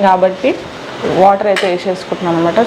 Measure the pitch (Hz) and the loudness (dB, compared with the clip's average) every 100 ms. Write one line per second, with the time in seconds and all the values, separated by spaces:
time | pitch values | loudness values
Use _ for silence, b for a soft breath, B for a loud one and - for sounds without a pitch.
0 | 196 185 185 185 254 - - - - - | 4 4 2 0 -2 -2 -6 -14 -14 -8
1 | - - 190 196 208 190 196 180 196 185 | -2 2 4 4 0 0 0 -2 -4 -6
2 | - - 180 165 170 165 | -6 -6 -2 0 0 2